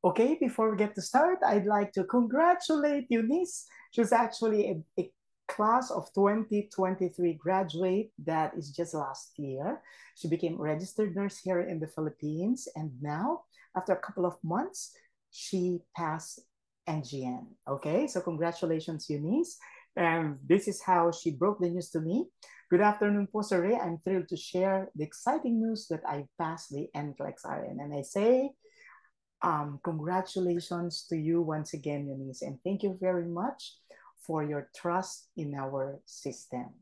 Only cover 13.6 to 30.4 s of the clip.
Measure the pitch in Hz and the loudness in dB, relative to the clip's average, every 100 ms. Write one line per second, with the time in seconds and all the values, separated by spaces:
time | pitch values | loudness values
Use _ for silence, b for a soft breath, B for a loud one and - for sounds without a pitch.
13.6 | b 185 185 185 - 202 180 175 160 185 | b -6 0 -2 -2 -2 -2 -2 -2 -2
14.6 | 349 - - b b b _ - - 190 | -2 -8 -14 b b b _ -16 -4 -2
15.6 | 180 175 _ - 165 160 - - _ _ | 0 -2 _ -6 -4 -4 -8 -16 _ _
16.6 | _ _ - 156 127 139 127 123 113 - | _ _ -4 -4 -4 -6 -4 -6 -10 -16
17.6 | - 139 151 175 294 185 175 156 170 165 | -6 -4 0 0 2 -2 -4 0 -2 0
18.6 | 170 160 160 156 - 147 156 254 339 - | 0 0 -2 -8 -4 -4 0 0 0 -4
19.6 | B B B - 170 165 156 139 135 185 | B B B 0 2 2 0 -4 4 4
20.6 | 202 190 - 180 170 165 170 139 185 208 | 4 -4 2 6 6 2 -4 0 0 2
21.6 | 180 175 170 165 160 214 370 _ B B | 0 -2 -4 -4 0 -2 -2 _ B B
22.6 | B 180 208 208 208 208 196 214 208 185 | B 6 6 4 2 2 2 -2 2 2
23.6 | 180 233 175 165 185 190 - 165 - 180 | 4 2 0 -4 0 0 0 -6 -4 0
24.6 | 190 190 190 151 151 - - 302 254 226 | 2 2 -2 -6 -8 -2 0 0 0 0
25.6 | 226 214 - 156 - 143 139 _ 160 165 | 0 -2 -4 -6 -4 -6 -8 _ -4 -4
26.6 | - 143 - 143 147 143 147 143 - 147 | -8 -8 -6 -6 -8 -6 -8 -8 -8 -8
27.6 | - - 147 147 139 196 214 254 277 - | -6 -8 -6 -6 -4 0 4 4 2 -6
28.6 | B B B B B _ _ _ 170 151 | B B B B B _ _ _ 0 0
29.6 | 147 143 175 160 156 180 190 196 | -2 -6 -4 -4 -2 -2 -2 -2